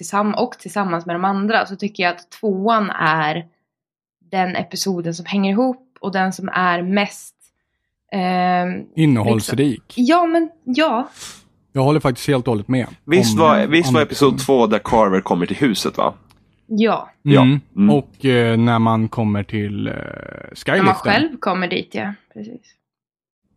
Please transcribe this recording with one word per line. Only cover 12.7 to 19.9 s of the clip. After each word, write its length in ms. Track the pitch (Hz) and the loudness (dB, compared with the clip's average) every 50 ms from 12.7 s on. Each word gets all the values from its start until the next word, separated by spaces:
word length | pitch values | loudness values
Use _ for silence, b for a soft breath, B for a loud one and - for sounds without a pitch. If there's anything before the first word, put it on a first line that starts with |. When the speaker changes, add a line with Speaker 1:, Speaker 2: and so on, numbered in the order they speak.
| 127 127 113 - - - _ | -2 -2 -2 -4 -10 -14 _
Speaker 3:
Visst 280 | 139 160 190 - 113 214 | 2 2 4 4 4 4
Speaker 2:
om 40 | 160 | 4
Speaker 3:
var, 160 | 165 151 143 - | 4 4 4 4
Speaker 2:
den 120 | - 120 | 2 2
Speaker 3:
visst 160 | 151 165 170 | 2 2 2
var 20 | 135 | 4
Speaker 2:
andra 120 | 127 156 | 2 2
Speaker 3:
episod 320 | 143 - 131 - 143 135 127 | 2 0 0 2 2 2 2
Speaker 2:
episoden. 120 | 135 131 | 2 2
Speaker 3:
två 200 | - 139 123 113 | 2 4 4 4
där 120 | 107 110 104 - | 4 2 -2 0
Carver 360 | - 123 113 107 98 95 95 | 0 2 2 4 4 2 0
kommer 260 | - - 98 87 87 | 0 0 -2 -2 -2
till 100 | - 95 | -4 -2
huset, 400 | - 156 127 95 - - 73 - | 0 0 0 0 -2 -4 -4 -4
va? 180 | - 50 69 - - _ _ _ _ _ _ _ _ _ | -2 -4 -4 -4 -6 _ _ _ _ _ _ _ _ _
Speaker 1:
Ja. 440 | - 220 208 226 214 175 - - - _ _ | -4 -2 0 2 0 0 -2 -6 -12 _ _
Speaker 3:
Ja. 200 | - 143 139 135 | 2 4 6 6
Speaker 2:
Mm. 180 | 127 131 143 143 - _ - | 6 4 4 2 -2 _ 0
Speaker 3:
Mm. 140 | - 101 104 | 2 4 4
Speaker 2:
Och, 340 | 110 143 - - _ - 135 | 4 2 0 -4 _ -2 0
eh, 320 | 131 123 120 117 117 113 | 2 2 4 4 2 2
när 220 | 113 117 120 117 113 | 2 2 2 2 2
man 300 | 113 113 113 110 110 110 | 2 2 2 0 -2 -2
kommer 340 | - 123 113 107 104 101 | -2 -2 -2 0 -2 -2
till, 440 | 98 - - 107 104 104 104 104 107 | -4 -4 -6 -6 -4 -6 -6 -6 -6
eh, 60 | - | -6